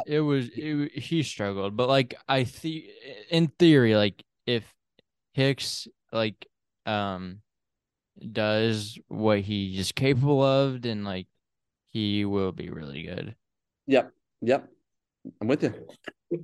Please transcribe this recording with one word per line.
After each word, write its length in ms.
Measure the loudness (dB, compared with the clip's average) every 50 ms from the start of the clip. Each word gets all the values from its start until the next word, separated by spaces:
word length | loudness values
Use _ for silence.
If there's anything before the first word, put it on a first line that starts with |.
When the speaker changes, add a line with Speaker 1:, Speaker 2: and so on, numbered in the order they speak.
| -2
Speaker 1:
it 140 | -2 -2 0
was, 300 | 0 2 0 0 -2 -4 -8
Speaker 2:
he 300 | -10 -8 -4 -4 -4 -4
Speaker 1:
it, 160 | -4 -6 -10
he 240 | -6 -2 -2 -2 -2
struggled, 520 | -4 -4 -6 -4 -4 -4 -4 -4 -4 -2
but, 140 | 0 2 2
like, 240 | 2 2 2 0 -6 -16 _
I 160 | -2 0 0 0
th-, 480 | -2 -6 -8 -8 -8 -8 -8 -12 -16 -20 -20 -20 -18 -18 -18 -8 -2
in 160 | 2 2 2 2 4
theory, 380 | 6 8 8 10 8 8 6 6
like, 280 | 6 4 2 0 -4 -18 _ _ _ _
if 180 | -2 -2 -2 -4 -8 _ _ _ _ _ _ _ _ _ _ _ _ _
Hicks, 540 | 2 2 2 2 -2 -6 -8 -8 -10 -12 -14 _ _ _ _
like, 340 | -2 -2 -2 -2 -4 _ -20 _ _ _ _ _ _ _ _
um, 540 | -4 -2 -2 -2 -4 -4 -6 -8 -12 -14 -16 _ _ _ _ _ _ _ _ _ _ _ _ _ _ _ -16 -16 -8 -2
does 640 | 0 0 2 2 2 2 2 0 -2 -4 -8 -12 -18 _
what 320 | _ -6 0 2 2 2 2
he 380 | 0 -2 -4 -4 -4 -4 -4 -4
is 140 | -4 -4 -2
capable 500 | 0 0 2 2 2 2 2 2 4 4
of, 380 | 4 4 2 2 0 -2 -4
then, 240 | -6 -6 -6 -6 -6
like, 220 | -6 -8 -8 -10 -12 _ _ _ _ _ _ _ _ _ _ _ _
he 340 | -6 -4 -2 0 0 0 -2
will 260 | 0 0 -2 -2 -2
be 180 | -4 -8 -12 -12
really 340 | -12 -12 -12 -12 -12 -12 -12
good. 320 | -10 -10 -10 -10 -10 -14 _ _ _ _ _ _ _ _ _ _
Speaker 2:
Yep, 240 | 2 2 2 2 0 _ _ _ _ _ _
yep, 260 | 0 0 0 0 -2 -10 _ _ _ _ _ _ _ _ _ _ _ -20 -12 _
I'm 80 | -2
with 160 | -2 0 0 0
you. 100 | -4 -4 -6 -16 -20 -20 _ _ -20 -20 _ _ _ -8 -8